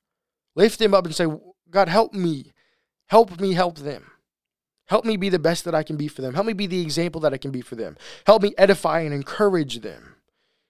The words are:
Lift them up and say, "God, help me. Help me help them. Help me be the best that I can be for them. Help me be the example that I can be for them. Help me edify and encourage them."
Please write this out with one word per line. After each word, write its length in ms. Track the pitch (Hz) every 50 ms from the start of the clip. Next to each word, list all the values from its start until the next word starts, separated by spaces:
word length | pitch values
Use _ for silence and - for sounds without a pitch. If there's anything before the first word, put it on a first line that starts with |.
| _ _ _ _ _ _ _ _ _ _ _
Lift 240 | 151 196 226 - -
them 140 | 220 202 196
up 140 | 190 170
and 80 | 165 160
say, 100 | - 175 160 151 - - - _ _ _ 170
"God, 180 | 170 196 190 170
help 240 | 165 214 226 - -
me. 400 | 196 180 170 156 135 - - _ _ _ _ _ _ _ _ _ _ _
Help 340 | - - 220 233 - 180 170
me 140 | 196 190 185
help 240 | 170 185 175 165 151
them. 320 | 139 147 139 107 - - _ _ _ _ _ _ _ _ _ _ _ _ _ _ _ -
Help 180 | 180 220 -
me 100 | 226 220
be 140 | 190 185 196
the 80 | 185 170
best 260 | 147 160 170 - -
that 100 | 175 165
I 100 | 156 151
can 120 | - 156
be 100 | 147 151
for 140 | 151 - -
them. 140 | 131 131 127
Help 120 | 175 208
me 60 | 226 220
be 140 | 185 208
the 160 | 185 180 185 170
example 400 | 156 139 160 170 175 160 170 156
that 100 | 147 135
I 60 | 135
can 120 | - 139
be 120 | 135 127 120
for 140 | - 123
them. 200 | 113 110 87 - - - - - - _
Help 160 | - 214 220 196
me 100 | 202 196 -
edify 420 | 190 202 196 - - 165 151 165
and 140 | 165 151 143
encourage 680 | 143 139 - - - 214 202 185 170 151 131 117 120
them." 360 | 110 107 80 - - - - _ _ _ _ _ _ _ _ _ _ _